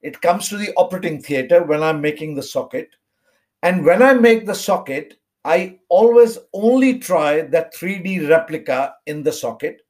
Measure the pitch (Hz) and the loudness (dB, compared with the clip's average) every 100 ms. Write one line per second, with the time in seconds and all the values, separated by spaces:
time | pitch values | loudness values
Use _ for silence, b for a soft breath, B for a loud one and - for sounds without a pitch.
0 | - - 165 196 - 208 208 - 175 180 | -14 -4 -2 0 -4 -8 -6 -2 -2 -2
1 | 185 151 - 139 127 175 160 151 156 156 | -6 -8 -4 -4 4 2 4 -2 -2 -2
2 | 147 151 156 143 131 135 - - - _ | -4 -6 -10 -10 -8 -8 -8 -10 -12 _
3 | _ _ _ _ _ _ 175 185 151 185 | _ _ _ _ _ _ -2 0 2 4
4 | 262 254 233 226 208 185 - 185 - 135 | 4 6 4 4 0 -8 -2 -4 -4 -10
5 | - _ _ _ - 175 190 - _ 175 | -10 _ _ _ -2 -2 -2 -14 _ 4
6 | 226 240 233 - - 190 214 262 262 - | 6 6 4 2 -14 -2 2 4 2 0
7 | - 175 151 151 160 165 160 - 175 196 | -2 0 2 0 0 -2 -2 -10 -8 -8
8 | 180 185 147 160 160 156 151 127 139 - | -6 -6 2 2 2 -10 -4 -4 -4 -8
9 | - 151 147 143 120 113 151 - | -12 -6 -4 -4 -8 -8 -10 -10